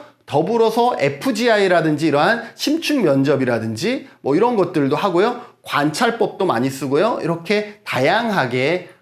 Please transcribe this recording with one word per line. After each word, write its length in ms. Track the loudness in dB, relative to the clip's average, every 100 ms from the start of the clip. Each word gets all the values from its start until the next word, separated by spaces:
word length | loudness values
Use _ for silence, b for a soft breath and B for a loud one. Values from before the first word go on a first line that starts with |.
| B _ -4
더불어서 720 | -2 2 2 2 2 0 0
에프지아이라든지 1080 | -2 -2 -4 0 2 2 4 2 2 0 2
이러한 420 | 2 2 0 -4 -6
심층 480 | -2 -2 0 0
면접이라든지 1040 | 2 2 2 2 0 -2 -2 -4 -4 -4 B B
뭐 160 | -2 2
이런 180 | 2 2
것들도 400 | 0 0 0 0
하고요. 560 | 0 2 0 -2 -12 _
관찰법도 800 | -6 -2 0 0 0 0 -2 -2 -2
많이 260 | 0 -2
쓰고요. 480 | -4 -2 0 0 -2
이렇게 600 | -4 -4 -2 -2 -4 -10
다양하게, 1040 | -6 0 2 2 0 0 0 0 0 -2 -6 B